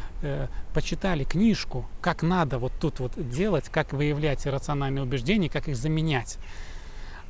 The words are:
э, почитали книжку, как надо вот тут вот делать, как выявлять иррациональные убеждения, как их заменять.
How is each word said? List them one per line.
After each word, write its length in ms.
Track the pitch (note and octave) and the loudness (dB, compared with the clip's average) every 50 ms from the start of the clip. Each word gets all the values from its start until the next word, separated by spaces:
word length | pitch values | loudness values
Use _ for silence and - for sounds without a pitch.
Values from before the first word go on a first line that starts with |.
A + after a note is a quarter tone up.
| - - - - - | -4 -6 -4 -4 -2
э, 260 | D3 C#3 C#3+ C3+ B2+ - - - - - | -2 -2 -2 -2 -2 -2 -4 -2 0 0
почитали 500 | D#3 C#3+ - E3 D#3 - F#3+ F3+ D3 C3+ | 0 0 0 0 0 0 0 2 2 2
книжку, 600 | - - E3+ A3 A#3 F#3+ - - - - B2+ A#2+ - - - | 2 2 4 6 6 4 4 0 -2 -4 -4 -4 -6 -8 -2
как 220 | - F3 D#3+ - - | 0 0 0 2 2
надо 360 | E3 F#3 F3+ E3 B2+ C3+ A#2+ | 2 4 4 2 2 0 0
вот 140 | A#2 B2+ - - | 0 -2 -2 0
тут 200 | - D3+ - - | -2 -2 0 -2
вот 120 | B2+ B2 - | -4 -4 -4
делать, 520 | - D#3+ A#2+ A#2+ C#3+ G3 G#3+ F3+ C#3+ - - | -4 -4 -2 0 0 2 2 2 2 0 0
как 240 | - D#3+ D3+ - D3 | 0 -2 0 0 0
выявлять 540 | C3+ D3 D3 D3 D3 D3+ D3+ C#3+ - - | 0 2 2 2 2 2 2 2 2 0
иррациональные 560 | C#3+ C3+ C3+ - - D3 C#3+ C#3 C3+ C#3 C#3 C#3 | 0 0 0 0 0 0 0 0 0 0 0 0
убеждения, 460 | B2 C3+ C3+ A2 D3 G#3+ A3 E3+ C#3+ | 0 0 0 2 4 4 4 4 2
как 200 | - D3+ - D#3+ | 0 0 0 0
их 80 | C#3 | -2
заменять. 600 | A2+ A#2 D#3 D#3 D#3 D#3+ D#3+ C#3+ B2 - - - - - - - - - - - - - - - - - - - - - - | 0 0 2 2 2 2 2 2 0 0 -2 -6 -8 -10 -8 -8 -8 -8 -8 -10 -10 -10 -12 -10 -10 -10 -10 -10 -12 -12 0